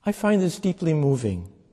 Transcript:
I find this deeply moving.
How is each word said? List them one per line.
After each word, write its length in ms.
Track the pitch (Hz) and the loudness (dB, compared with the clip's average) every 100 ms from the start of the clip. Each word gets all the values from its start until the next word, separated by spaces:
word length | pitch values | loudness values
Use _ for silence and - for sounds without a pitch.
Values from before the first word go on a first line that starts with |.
| - | -4
I 60 | |
find 280 | 208 208 208 | -2 2 2
this 200 | 185 175 | 2 0
deeply 340 | 190 175 165 | -4 -2 0
moving. 560 | 156 143 135 113 92 87 - _ | 2 2 0 -2 -4 -8 -18 _